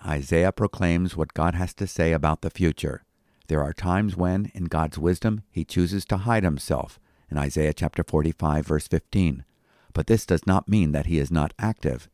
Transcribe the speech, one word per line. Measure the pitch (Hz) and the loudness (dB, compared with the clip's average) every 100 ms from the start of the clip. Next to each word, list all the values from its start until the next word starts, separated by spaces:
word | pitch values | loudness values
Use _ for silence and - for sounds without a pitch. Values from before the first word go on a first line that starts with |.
Isaiah | 85 76 69 82 92 | -4 -4 2 4 4
proclaims | - 101 - 87 85 92 80 | 2 -2 0 0 2 0 -2
what | 78 | -4
God | - 82 | 0 0
has | 85 90 | 0 -4
to | - 98 | -4 -6
say | - 82 | 0 2
about | 80 78 76 | 2 2 0
the | 80 | -4
future. | - 87 - 73 60 _ _ _ _ - | 0 0 0 -6 -8 _ _ _ _ -4
There | 76 | -2
are | 71 | -2
times | - 87 92 107 87 | -4 -2 0 0 0
when, | 90 95 101 | 0 0 -4
in | 101 | -6
God's | 85 80 80 73 | -4 -2 -2 0
wisdom, | 82 90 110 107 - | 0 2 0 -2 -6
he | - | -6
chooses | 80 - 87 98 - | -4 0 0 0 -2
to | 95 | -2
hide | 107 113 | 0 2
himself, | 92 73 - 69 - - _ _ - | 2 0 -2 -4 -4 -12 _ _ -8
in | 73 | -4
Isaiah | 69 78 76 | -2 0 0
chapter | - 78 - | 0 -4 -2
forty-five, | - 76 78 - 80 78 78 | -2 0 0 0 0 0 0
verse | 78 - | -2 0
fifteen. | 120 - 101 87 65 - _ _ _ _ | -4 0 0 0 0 -8 _ _ _ _
But | - - | -4 2
this | 110 - | 2 2
does | 85 - | 0 2
not | 95 - | 0 2
mean | 104 78 | 2 2
that | 73 73 | 0 0
he | 82 | 0
is | 69 | 0
not | 82 73 - | 0 -2 -2
active. | 107 - - 62 - | -4 -2 -4 -6 -10